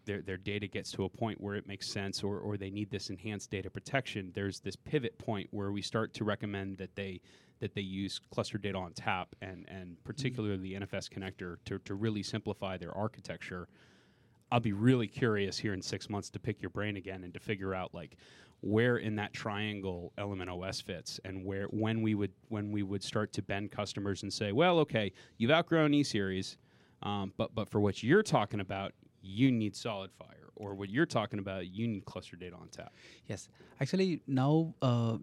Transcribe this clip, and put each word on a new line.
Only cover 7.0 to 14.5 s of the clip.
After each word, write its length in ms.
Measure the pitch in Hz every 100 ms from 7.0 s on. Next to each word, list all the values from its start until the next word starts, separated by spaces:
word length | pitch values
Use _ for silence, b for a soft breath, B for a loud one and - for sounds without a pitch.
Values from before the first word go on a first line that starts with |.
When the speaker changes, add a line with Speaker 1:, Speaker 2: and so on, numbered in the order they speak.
| 98 90 b b b -
Speaker 1:
that 160 | -
they 80 | 104
use 360 | 95 95 95 - _
Cluster 260 | - - 107
Data 220 | 101 95
ONTAP 480 | 85 - 113 92 87 -
and, 240 | 92 87 -
and 200 | 95 90
Speaker 2:
Mm-hmm. 140 | 85
Speaker 1:
particularly 520 | - 117 131 120 107 95
the 200 | 95 95
N 60 |
F 120 | 95
S 160 | 98 -
connector 460 | 98 95 - 90 85 -
to, 120 | 98
to 140 | -
really 280 | 98 113 104
simplify 560 | 95 110 107 98 98 90
their 180 | 85 85
architecture. 720 | 107 - 95 82 - 90 87 b b b b b b b -